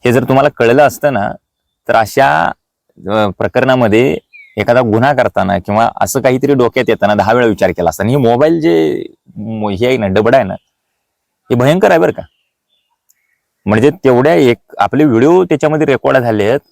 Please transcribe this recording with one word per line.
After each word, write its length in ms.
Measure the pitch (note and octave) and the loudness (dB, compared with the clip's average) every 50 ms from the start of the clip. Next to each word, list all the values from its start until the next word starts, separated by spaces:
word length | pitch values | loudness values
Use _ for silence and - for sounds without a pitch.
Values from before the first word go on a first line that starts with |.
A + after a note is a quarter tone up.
| _ | _
हे 80 | B2 A#2 | 0 0
जर 100 | C3 B2+ | 0 0
तुम्हाला 260 | B2 B2+ C3+ C#3 D3 | 0 0 2 0 0
कळलं 380 | - - A#2+ A2+ A#2+ C#3 D3 | 0 0 0 2 4 4 2
असतं 260 | C3 A#2+ - - D3 C3+ | 2 0 -2 -4 -2 -2
ना, 180 | G#2 G2+ A#2+ - - _ _ _ _ _ _ _ _ _ | -2 -4 -6 -8 -12 _ _ _ _ _ _ _ _ _
तर 80 | - B2 | -2 0
अशा, 560 | A#2 A2 G2 - F3+ D3+ C#3 D3 D#3+ E3 - - _ _ _ _ _ _ _ _ E2 F2 | 0 0 0 0 0 2 2 2 0 -2 -2 -6 _ _ _ _ _ _ _ _ _ -8
अ, 200 | F#2 G#2 A2 G#2+ | -4 -2 -2 -2
प्रकरणामध्ये 880 | G2+ F2 _ A2 G#2 - B2 B2+ B2+ B2+ B2+ B2 A2 G2+ A2+ B2+ C#3+ D#3+ - _ _ _ - - _ _ | -2 -4 _ -8 -4 -2 -2 0 0 0 0 2 2 2 2 2 0 -2 -4 _ _ _ -20 -20 _ _
एखादा 240 | G#2+ G#2 - - B2 | -6 -2 0 2 2
गुन्हा 320 | B2+ A2+ G#2 A2+ A#2+ C#3+ D3 | 2 2 0 0 0 0 0
करताना 460 | B2+ A#2+ G#2+ _ G2+ G2 F#2 F#2+ F#2 | 0 -2 -2 _ -4 -2 -2 -4 -4
किंवा 320 | F2+ - G2+ G#2+ A#2 A2+ - | -4 -2 -2 0 0 -2 -2
असं 260 | - F#2+ F#2+ - C#3 | -4 -6 -4 -4 -2
काहीतरी 320 | A#2+ C3+ B2+ B2+ C#3 C3+ C#3+ | 0 0 0 0 0 0 0
डोक्यात 320 | C3 B2 A2+ _ C3 B2 | 2 0 0 _ -2 -2
येताना 280 | - A2 F#2 G#2 G2+ G#2 | -2 -2 0 0 -2 -2
दहा 180 | G2+ F#2+ G#2 A#2 | -2 0 0 0
वेळा 140 | B2+ B2 | 2 2
विचार 220 | A2+ G2+ - G2 F#2 | 0 0 0 -2 -2
केला 200 | F2+ - E2+ E2+ | -2 -2 -2 -4
असता. 140 | - - G2 | -2 -2 -4
आणि 80 | A2 | -2
हे 60 | C3 | -2
मोबाईल 440 | D3 B2+ A2+ A#2+ A#2+ C#3+ D#3+ E3+ E3 | 0 2 0 2 2 2 0 0 0
जे, 420 | D3+ E3+ E3+ D#3+ D#3+ D#3 C3 - - - - _ _ _ - | 0 0 0 0 0 -2 -4 -6 -10 -14 -18 _ _ _ -16
म-, 320 | - G#2 A2 A2+ A2 G#2+ G#2 | -14 -12 -10 -8 -6 -6 -6
हे 180 | G2 F#2 A#2 | -4 -2 -2
आहे 100 | B2 C3 | -2 0
ना, 100 | A#2+ G#2+ | -2 -2
डबडा 300 | G2 F#2 G2+ G#2+ A#2 B2+ | -2 0 0 0 2 0
आहे 100 | C3+ A2+ | 0 0
ना, 60 | F#2 F#2+ - _ _ _ _ _ _ _ _ _ _ _ _ _ _ _ _ _ _ | -2 -8 -12 _ _ _ _ _ _ _ _ _ _ _ _ _ _ _ _ _ _
हे 60 | C3 | -2
भयंकर 340 | A#2+ B2 C#3 D#3 F#3 A3 G3+ | 0 2 2 2 2 2 2
आहे 100 | F3+ D#3+ | 2 2
बरं 120 | F3 E3 | 0 -2
का. 100 | - - - _ _ _ _ _ _ _ _ _ _ _ _ _ _ _ _ _ _ _ _ _ _ _ _ _ _ _ _ | -4 -6 -16 _ _ _ _ _ _ _ _ _ _ _ _ _ _ _ _ _ _ _ _ _ _ _ _ _ _ _ _
म्हणजे 240 | G2 G#2 A2 A#2 D3 | -2 0 2 2 2
तेवढ्या 440 | D3+ - - C3+ B2+ A#2+ C3 D3+ E3+ | 0 2 0 2 2 4 2 2 2
एक 240 | E3+ D3 B2 A#2+ _ _ _ - | 2 2 2 0 _ _ _ -4
आपले 260 | - G2+ G#2 - C3+ D#3 | -2 -2 -2 0 0 0
व्हिडिओ 400 | D3 A#2 A2+ B2 D#3 E3+ F#3 F#3 | 2 2 2 2 4 4 2 2
त्याच्यामध्ये 420 | F3 D#3+ C#3+ - D3+ D#3 D#3 D#3+ | 0 -2 -2 0 -2 0 0 0
रेकॉर्ड 320 | - C3+ A#2 - C#3 C3+ | 0 -2 0 0 0 0
झाले 260 | C3 A#2+ A#2 A2+ G#2 G2+ | 0 0 0 -2 0 0
आहेत 160 | G#2 B2 D3 _ _ | 0 0 -2 _ _